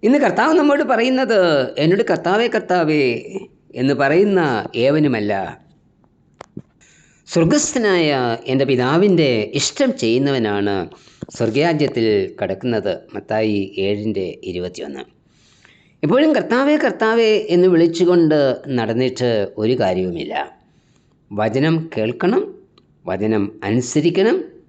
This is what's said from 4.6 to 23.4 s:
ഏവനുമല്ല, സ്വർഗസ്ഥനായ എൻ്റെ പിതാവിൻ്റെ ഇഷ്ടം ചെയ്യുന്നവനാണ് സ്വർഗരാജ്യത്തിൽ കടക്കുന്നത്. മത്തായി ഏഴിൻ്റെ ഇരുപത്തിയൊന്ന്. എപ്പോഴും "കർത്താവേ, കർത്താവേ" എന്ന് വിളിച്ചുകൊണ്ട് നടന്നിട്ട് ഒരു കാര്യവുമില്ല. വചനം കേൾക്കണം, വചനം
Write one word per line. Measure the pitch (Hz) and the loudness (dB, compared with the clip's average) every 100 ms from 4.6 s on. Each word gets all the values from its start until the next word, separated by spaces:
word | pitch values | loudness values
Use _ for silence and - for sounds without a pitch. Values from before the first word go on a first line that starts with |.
| - 120 | -4 -2
ഏവനുമല്ല, | 127 151 151 117 104 98 87 - _ _ _ _ _ _ _ _ - - - _ _ _ _ _ - | 2 2 2 0 -2 -2 -4 -12 _ _ _ _ _ _ _ _ -20 -20 -20 _ _ _ _ _ -4
സ്വർഗസ്ഥനായ | 170 170 294 - 254 214 180 156 139 123 117 - | 0 2 2 0 -2 0 2 2 0 -2 -4 -2
എൻ്റെ | 131 139 | -2 0
പിതാവിൻ്റെ | 131 127 160 202 175 147 117 107 | 0 2 2 4 4 2 0 -2
ഇഷ്ടം | 139 - - 269 - | -4 -6 -2 -2 0
ചെയ്യുന്നവനാണ് | 113 120 139 131 110 101 101 98 80 - - _ - | 0 2 0 0 0 0 -2 -2 -6 -12 -20 _ -18
സ്വർഗരാജ്യത്തിൽ | - 113 113 165 156 143 - 113 104 - - | -4 -2 0 0 0 0 0 2 2 0 -6
കടക്കുന്നത്. | 98 95 127 113 98 87 - | -6 -4 -2 -2 -2 -6 -8
മത്തായി | 107 95 107 110 104 95 - | -14 -4 -2 0 -2 -4 -4
ഏഴിൻ്റെ | 98 104 107 98 90 - | -4 -2 -4 -4 -6 -10
ഇരുപത്തിയൊന്ന്. | 92 87 90 90 - 69 - _ _ _ _ _ _ _ _ _ | -10 -8 -10 -10 -14 -14 -18 _ _ _ _ _ _ _ _ _
എപ്പോഴും | 151 233 311 262 | 0 2 4 2
"കർത്താവേ, | 170 233 277 302 | 0 0 2 2
കർത്താവേ" | 262 - 220 226 226 214 214 | 0 0 0 2 2 2 2
എന്ന് | 175 185 | 2 4
വിളിച്ചുകൊണ്ട് | 170 165 165 180 180 165 151 139 123 139 | 4 2 2 2 4 4 4 2 -2 -4
നടന്നിട്ട് | 127 110 117 127 127 123 110 98 - | -4 -2 0 -2 0 0 0 -2 -2
ഒരു | 107 131 | -2 0
കാര്യവുമില്ല. | 98 92 92 175 - - 139 - _ _ _ _ _ _ _ | 0 0 -2 -6 -8 -8 -8 -14 _ _ _ _ _ _ _
വചനം | 104 110 123 156 160 160 - | -4 -2 0 0 0 -2 -4
കേൾക്കണം, | 110 127 180 262 427 - _ _ _ _ - | -4 -2 0 0 -4 -12 _ _ _ _ -8
വചനം | 95 107 110 | -4 0 0